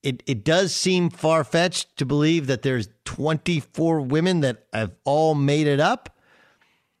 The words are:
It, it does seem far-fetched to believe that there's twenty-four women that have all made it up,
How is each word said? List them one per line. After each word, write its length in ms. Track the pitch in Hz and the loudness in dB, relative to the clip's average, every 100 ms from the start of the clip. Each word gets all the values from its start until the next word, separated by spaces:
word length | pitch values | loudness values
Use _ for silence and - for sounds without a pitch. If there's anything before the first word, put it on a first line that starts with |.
It, 200 | 139 123 - | -6 -6 -6
it 180 | 120 | -4
does 300 | - 165 190 | 2 2 2
seem 360 | - 185 185 170 | -2 0 2 0
far-fetched 880 | - 160 160 143 170 180 - - - | 0 0 0 2 0 0 -2 -10 -6
to 80 | 131 | -2
believe 420 | 147 151 165 135 | 2 2 2 0
that 160 | 123 | -2
there's 260 | 139 127 101 _ - | -2 -2 -4 _ -14
twenty-four 960 | - 147 156 - 165 - - 165 160 | -4 -2 -2 -2 -2 -4 -2 0 0
women 400 | 131 151 180 180 | 0 0 2 2
that 240 | 139 113 _ | 0 -2 _
have 180 | 107 104 - | -6 -6 -6
all 320 | - 147 160 151 | -2 2 2 2
made 320 | 139 147 147 | 2 2 2
it 120 | 143 | 2
up, 360 | 165 262 - _ _ _ _ _ _ _ _ _ | 0 -2 -8 _ _ _ _ _ _ _ _ _